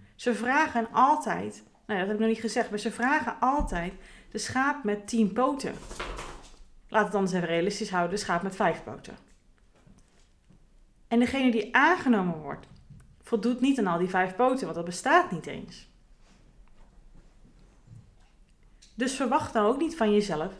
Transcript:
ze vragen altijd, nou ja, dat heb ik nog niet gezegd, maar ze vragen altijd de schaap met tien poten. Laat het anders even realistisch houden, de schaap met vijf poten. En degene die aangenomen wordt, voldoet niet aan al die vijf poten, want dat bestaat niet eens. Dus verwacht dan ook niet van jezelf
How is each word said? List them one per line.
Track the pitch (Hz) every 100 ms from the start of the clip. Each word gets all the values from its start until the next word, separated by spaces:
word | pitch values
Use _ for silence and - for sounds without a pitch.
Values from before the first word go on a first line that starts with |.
| -
ze | - 240
vragen | 208 233 277 311 240 226
altijd, | - 269 294 226 170 208 - - _ -
nou | 202
ja, |
dat | 196
heb |
ik | 214
nog | 220
niet | 226
gezegd, | 226 247 226
maar | 208
ze | 233
vragen | 196 247 302 240 -
altijd | 247 285 294 180 170 - - - -
de | 220
schaap | - 254 277 285
met | 208 208 -
tien | 226 208
poten. | 202 262 277 165 - - - - - - - - - - - -
Laat | 214 190
het |
anders | 196 190
even | 180 170
realistisch | 170 185 196 214
houden, | 185 175 196
de |
schaap | - 180
met | 190 190
vijf | 196 160
poten. | - 139 - - _ _ _ _ _ _ - - _ _ _ _ _ - _ _ _ _ _
En | 233
degene | 240 269 262
die | 226 -
aangenomen | 247 294 359 262 220 180 160
wordt, | 147 151 - - - - - -
voldoet | - 233 233 247
niet | 269 269
aan | 196
al | 170
die | 180
vijf | 190 185
poten, | - 254 262
want | 175
dat | 165
bestaat | 170 175 254 330 -
niet | 170 147
eens. | - - - - - _ - - - - - - - - - - - - _ - - - _ - - - - - _ _ _ _ - -
Dus | - 262 -
verwacht | 247 285 311
dan | 226 208
ook | 269
niet | 320 -
van | 214
jezelf | 208 208 156 175